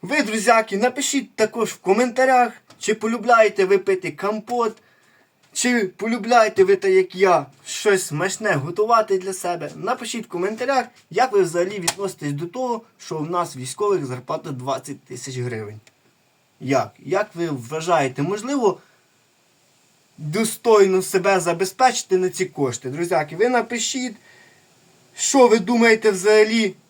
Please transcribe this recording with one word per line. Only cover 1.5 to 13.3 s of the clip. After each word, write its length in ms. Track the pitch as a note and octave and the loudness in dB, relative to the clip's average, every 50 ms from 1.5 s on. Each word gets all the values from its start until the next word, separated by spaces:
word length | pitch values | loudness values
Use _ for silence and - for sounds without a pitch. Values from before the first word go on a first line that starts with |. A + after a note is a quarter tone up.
| - A#3 A3 G#3 | 0 -4 -6 -6
в 60 | - | -6
коментарях, 760 | - _ F#3 G3 G#3+ B3+ B3 A#3 B3+ C4 C4 C4 B3 B3 A3+ - - _ _ - _ | -8 _ 2 2 2 2 0 2 2 2 4 6 4 4 2 -2 -14 _ _ -20 _
чи 160 | - - G#3+ | -4 -4 -4
полюбляєте 680 | G#3+ - A3+ A3+ A#3+ A3 A#3+ A#3+ A3+ A3 G#3 G#3 - G3 | -2 -2 -4 -4 -4 2 2 6 6 6 4 4 2 2
ви 140 | F#3 G3+ F#3+ | 4 4 2
пити 340 | F#3+ - G3 F#3 - E3 D3 | 2 0 -2 -2 -2 -8 -8
компот, 640 | - G3 G3+ A3 A3 - - B3 A#3+ A#3 A3 A3 _ _ _ _ _ _ _ _ _ _ _ _ _ _ _ _ | -4 -4 -4 -4 -4 -6 -6 -2 -2 -2 -2 -4 _ _ _ _ _ _ _ _ _ _ _ _ _ _ _ _
чи 340 | - - B3 B3 A#3 G#3 F3+ - | -4 -2 0 0 0 -2 -4 -6
полюбляєте 680 | _ G3+ A3+ A#3 A#3+ G3 A3+ B3 A#3+ A3 G#3+ - - F#3+ | _ -6 -4 -4 -4 -2 2 4 4 4 4 4 2 4
ви, 120 | F#3 G3 | 4 4
так 140 | F#3+ G3 G3 | 2 2 2
як 240 | F#3 F#3+ F#3 F#3 - | 2 2 2 0 0
я, 320 | F3+ G3 F#3+ F3 D#3 C#3 - _ _ _ | 0 2 4 4 2 0 -4 _ _ _
щось 400 | - - - - G#3+ G3+ F#3 - | -14 -12 -4 0 0 0 0 0
смачне 460 | - D3 D3 F3 F#3+ F#3 - A3 G#3 F#3 | -4 -4 -4 -4 -4 -6 -4 -2 -2 -2
готувати 680 | C#3+ C3 D#3+ E3+ - G#3+ A3 A#3+ A3+ G#3+ A3 G3 F#3 | -2 -2 -6 -2 -2 0 2 4 2 2 2 -2 -2
для 140 | F3+ G3 F#3 | -2 -6 -10
себе. 380 | - - F3 F3 E3+ D3+ C#3+ - | -8 -6 -6 -6 -6 -8 -12 -12
Напишіть 500 | D3+ D#3+ G#3 B3 B3 B3 A3+ - A#3 A3 | -10 -6 -6 -6 -6 -6 -10 -10 -10 -10
в 20 | - | -8
коментарях, 580 | - F3 F3+ G3+ A3 A3 B3 B3+ C#4 C4 A#3 - _ _ _ _ | -8 -4 -4 -4 -4 -4 -4 0 0 0 -2 -4 _ _ _ _
як 220 | E3 F#3+ B3 B3+ G#3 | 0 0 0 2 4
ви 100 | G3+ F#3 | 2 2
взагалі 360 | E3 D#3+ F3 F3 F#3+ G#3 G3+ | 2 0 -2 -2 -2 -2 -6
відноситесь 540 | F3 E3 - F#3 G3+ F#3+ - _ D3+ D3 C#3+ | -6 -6 -6 -6 -8 -8 -8 _ -6 -6 -6
до 140 | C#3+ E3+ | -6 -8
того, 360 | E3+ - B3 B3+ B3 A#3 A3+ - _ _ _ | -8 -6 -6 -4 -4 -4 -6 -8 _ _ _
що 200 | - - E3+ D#3 | -14 -12 -8 -8
в 120 | D3 D#3+ | -6 -4